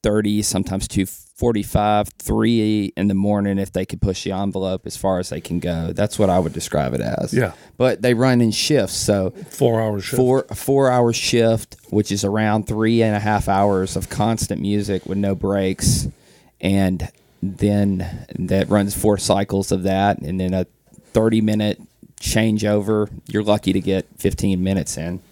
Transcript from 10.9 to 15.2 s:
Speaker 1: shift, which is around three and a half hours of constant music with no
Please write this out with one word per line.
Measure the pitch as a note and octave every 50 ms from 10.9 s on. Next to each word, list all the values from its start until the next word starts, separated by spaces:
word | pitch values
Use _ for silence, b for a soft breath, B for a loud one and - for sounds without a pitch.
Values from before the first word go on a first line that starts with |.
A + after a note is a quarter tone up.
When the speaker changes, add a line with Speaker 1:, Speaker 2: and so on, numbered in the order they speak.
| B2 B2 A#2+ A#2
Speaker 1:
shift, | A2+ - - - - A#2 A2+ A2+ A2+ A2 - _ - _ _ -
which | - G#2 G#2+ -
is | G2+ G2 -
around | G2 G2+ A2 A2 G#2+ G#2 A2 G2+ -
three | A#2 G#2+ A2 A2 A#2 A#2
and | A2+ A2 G#2
a | G#2
half | G#2 G#2+ G#2+ G2+ - -
hours | G2 G2 G2+ G#2 G2 F#2 F#2+ F#2+ -
of | G2 F#2+ -
constant | - - G#2 A2 A2+ A2 - - G2+ -
music | - G2+ G#2 G#2 G2+ G#2+ G2 F2+ -
with | - F#2+
no | G2+